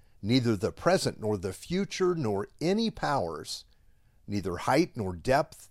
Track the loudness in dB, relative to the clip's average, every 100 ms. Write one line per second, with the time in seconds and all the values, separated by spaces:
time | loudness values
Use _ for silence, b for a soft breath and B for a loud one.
0 | -20 -10 2 4 4 2 0 0 2 4
1 | 2 -2 -2 -2 -4 -8 -6 -4 -4 0
2 | 0 2 0 -2 -4 -4 0 0 0 -2
3 | -2 0 -2 -6 -8 -12 -14 -20 -20 _
4 | _ _ -6 -4 -2 -2 2 2 2 -2
5 | -6 -4 2 2 2 -8 -20